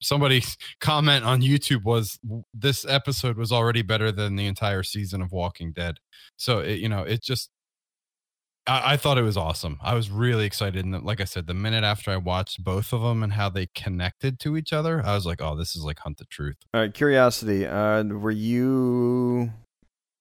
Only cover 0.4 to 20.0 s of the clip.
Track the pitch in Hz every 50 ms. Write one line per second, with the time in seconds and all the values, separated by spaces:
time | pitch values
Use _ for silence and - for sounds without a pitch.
0.4 | - - - - - - - - - 156 151 147 151 151 143 131 113 113 131 127
1.4 | 127 131 143 143 - - 143 113 95 113 117 113 107 101 - - - 110 110 113
2.4 | 101 _ - 110 120 139 127 - - 135 135 135 - 143 131 - - 123 113 110
3.4 | 117 107 123 120 113 117 113 117 107 92 110 107 110 110 101 98 104 104 98 98
4.4 | 101 101 95 - 110 101 98 95 92 - - 107 101 90 98 95 92 87 95 90
5.4 | 87 90 - - 85 82 78 87 87 87 80 - _ _ _ - - - _ -
6.4 | - 127 120 98 71 90 107 82 104 110 104 98 76 - 139 113 - - 127 -
7.4 | - - _ _ _ _ _ _ _ _ _ _ _ _ _ _ _ _ _ _
8.4 | _ _ _ _ - 120 131 131 120 131 147 139 - 147 139 127 117 110 101 95
9.4 | 80 80 78 - - 82 73 69 64 80 120 117 110 101 98 107 120 123 120 110
10.4 | 104 98 - - 110 98 90 95 90 95 95 87 - 98 110 - 98 - - 92
11.4 | 82 82 87 95 104 110 113 110 107 104 107 104 - 104 95 92 87 90 90 92
12.4 | 98 - - - 90 92 92 98 110 - 127 117 113 120 117 113 110 101 101 104
13.4 | 101 98 90 98 92 - - - - 101 92 87 90 92 - _ - 135 127 -
14.4 | - 151 151 160 156 - 160 151 156 165 165 156 107 107 104 104 87 85 80 -
15.4 | 73 78 76 76 80 - - 85 76 76 73 - - 78 71 - - - - -
16.4 | 71 71 71 - _ _ - 117 110 107 - - 147 147 139 131 127 120 117 -
17.4 | 110 107 101 95 98 - 76 104 107 107 107 110 107 104 101 104 104 110 110 107
18.4 | 107 113 120 123 127 131 131 131 127 123 123 123 120 120 123 123 123 123 123 123
19.4 | 120 117 110 110 - _ _ _ _ _ _ _